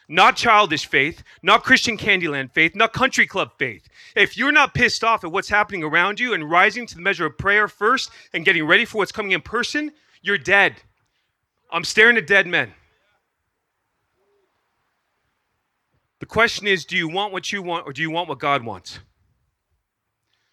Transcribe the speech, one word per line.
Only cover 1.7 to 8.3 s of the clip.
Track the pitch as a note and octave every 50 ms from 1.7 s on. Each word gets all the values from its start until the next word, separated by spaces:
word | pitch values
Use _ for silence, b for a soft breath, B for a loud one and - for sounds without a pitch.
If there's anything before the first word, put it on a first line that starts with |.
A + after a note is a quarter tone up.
| B3+ - - A#3+ A3 F#3
Candyland | - G#3+ G3 F#3 F3 D#3 C#3+ C#3 C3+ B2+
faith, | - D#3+ D#3+ E3+ -
not | G3 A3+ A3
country | - - B3 C4+ - A#3+ G#3+
club | - - F#3+ D3+ B2 _ -
faith. | C#3 B2 G#2 - _ _ B B B B B
If | A3 G3 - -
you're | F#3+ B3 C#4+
not | D4 D4+ C#4 -
pissed | - A#3+ B3 G#3+ - -
off | A3+ A3+ A3+ G#3 -
at | D#3+
what's | E3 G3 - -
happening | G#3 G#3 G#3 G#3 G3+ F3+
around | D#3 D3+ D3+ E3+ F3 G3 G#3 A3
you | B3 B3
and | G#3 E3+ D3+ D3
rising | E3+ F3 F#3+ A3 F#3+ A#3+ A#3
to | - -
the | D#3+
measure | F3 G3 F#3+ D#3+ E3+
of | D3+ - -
prayer | - G3 G3+ G#3+ G#3
first | F#3+ - - G3+ A3+ C4 B3+ - - B B B B